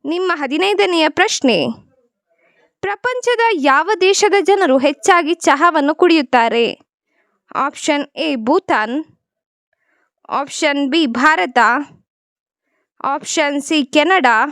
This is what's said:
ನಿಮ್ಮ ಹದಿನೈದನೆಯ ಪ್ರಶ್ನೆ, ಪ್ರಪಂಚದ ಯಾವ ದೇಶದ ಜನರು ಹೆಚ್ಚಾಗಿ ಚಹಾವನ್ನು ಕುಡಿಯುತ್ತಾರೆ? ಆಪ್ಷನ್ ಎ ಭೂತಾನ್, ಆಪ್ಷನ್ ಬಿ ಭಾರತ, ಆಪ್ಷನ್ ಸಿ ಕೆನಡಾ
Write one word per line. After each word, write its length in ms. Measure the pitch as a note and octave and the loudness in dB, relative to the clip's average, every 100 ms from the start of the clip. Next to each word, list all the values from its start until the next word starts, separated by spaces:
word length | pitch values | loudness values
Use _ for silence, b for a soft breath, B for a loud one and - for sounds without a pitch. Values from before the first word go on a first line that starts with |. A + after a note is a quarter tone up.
ನಿಮ್ಮ 280 | C#4 F4 F#4 | -6 -4 -4
ಹದಿನೈದನೆಯ 720 | E4+ C#4 D4+ G4 - F#4 E4+ D#4 | -4 -4 -2 0 0 0 2 0
ಪ್ರಶ್ನೆ, 480 | D#4 G#4 - C4 F#3+ B2 A#2 _ _ _ _ _ _ _ _ _ _ | 0 -2 0 0 0 -2 -6 _ _ _ _ _ _ _ _ _ _
ಪ್ರಪಂಚದ 600 | F#4+ G4+ - B4 A#4+ A#4 A#4 | -8 -6 -4 -4 -2 0 0
ಯಾವ 380 | F#4 C#4 C4+ E4+ G4+ | 0 2 2 0 0
ದೇಶದ 340 | F#4 G4 G#4 G4 | 2 2 2 2
ಜನರು 380 | E4+ G4+ F4 C4 | 2 2 2 2
ಹೆಚ್ಚಾಗಿ 560 | C4+ C#4+ - F4 D4+ | 2 0 2 2 2
ಚಹಾವನ್ನು 600 | E4+ E4 C#4 E4+ D#4 C#4+ | -2 0 2 2 2 0
ಕುಡಿಯುತ್ತಾರೆ? 720 | D#4 F4+ E4 B3+ B3 A#3 A#3 A3+ - _ _ _ _ _ _ _ | 2 2 2 2 0 2 0 -2 -4 _ _ _ _ _ _ _
ಆಪ್ಷನ್ 520 | - C4+ D4 - C#4+ - - | -6 -6 -4 -4 -2 -4 -6
ಎ 200 | D#4+ C4+ | -6 -4
ಭೂತಾನ್, 600 | A3 E4+ - B3+ G#3+ C4+ D#4 _ _ _ _ _ _ _ _ _ _ _ - | 0 -2 0 -2 -2 -6 -10 _ _ _ _ _ _ _ _ _ _ _ -8
ಆಪ್ಷನ್ 600 | B3+ C#4 - D4+ C#4+ C#4+ | -6 -6 -4 -2 -2 -2
ಬಿ 180 | E4 D4 | -2 -2
ಭಾರತ, 520 | A#3+ D4 D#4+ F4 B3 A3 B3+ C#4+ - _ _ _ _ _ _ _ _ _ _ | 0 0 2 0 2 2 0 -6 -16 _ _ _ _ _ _ _ _ _ _
ಆಪ್ಷನ್ 560 | - C#4+ - E4 C#4+ C#4+ | -6 -6 -6 -2 -2 -2
ಸಿ 240 | C#4 D#4 | -2 -2
ಕೆನಡಾ 540 | C4+ D4 D4+ F#4+ B3+ A3 C4+ | 0 0 2 2 2 2 0